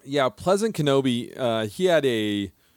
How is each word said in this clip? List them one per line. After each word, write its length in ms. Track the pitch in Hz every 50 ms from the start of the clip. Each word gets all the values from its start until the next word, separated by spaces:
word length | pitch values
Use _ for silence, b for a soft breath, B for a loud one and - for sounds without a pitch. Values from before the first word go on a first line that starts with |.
| -
Yeah, 240 | 139 139 143 131 127
Pleasant 480 | - - - 175 202 196 220 226 180
Kenobi, 560 | - 147 143 139 139 131 131 120 120 117 - 50
uh, 300 | - 131 117 113 113 110
he 200 | 104 - - 180
had 180 | 185 170 151 139
a 480 | 131 117 110 107 104 104 101 101 95 - b b b b